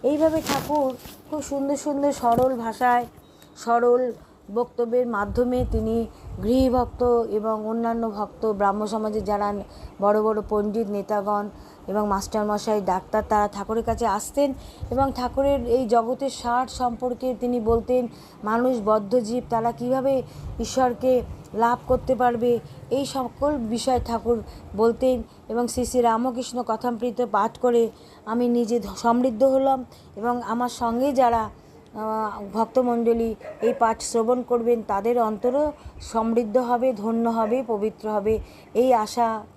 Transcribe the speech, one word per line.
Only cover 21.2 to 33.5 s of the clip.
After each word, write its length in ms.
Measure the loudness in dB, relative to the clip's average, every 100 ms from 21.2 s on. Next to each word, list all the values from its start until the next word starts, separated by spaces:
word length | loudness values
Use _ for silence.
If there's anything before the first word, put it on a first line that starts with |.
| 0 -12 -10
লাভ 240 | 0 2 0 0
করতে 280 | -2 2
পারবে, 440 | 2 2 2 2 0 -2 -18 -4
এই 160 | -2 -2
সকল 500 | -4 -6 -2 0 0
বিষয় 440 | -2 -2 0 0 0
ঠাকুর 360 | -4 0 -2 -2 -16 -12 2
বলতেন। 460 | 2 4 2 0 -4 -16 -8
এবং 200 | -4 -2
শ্রী 160 | -2
শ্রী 160 | -2 2
রামকৃষ্ণ 600 | 4 2 0 -2 -6 -6 -4
কথামৃত 600 | -2 -2 -2 -4 -2 -2
পাঠ 260 | 0 0 0
করে 320 | 2 4 2 -2 -20 -18
আমি 240 | -6 -2 2
নিজে 320 | 2 2 0
ধ-, 160 | -2 -2
সমৃদ্ধ 460 | 2 4 2 4
হলাম 420 | 4 6 4 2 -2 -16 -20 -6
এবং 260 | -2 -2
আমার 260 | -2 -2 -2
সঙ্গে 440 | -2 -2 2 2
যারা, 380 | 4 4 4 -2 -10 -20 -20 -18
আহ, 480 | -8 -4 -4 -4 -6 -8
ভক্তমণ্ডলী 840 | -2 0 2 2 2 2 2 0 -4 -12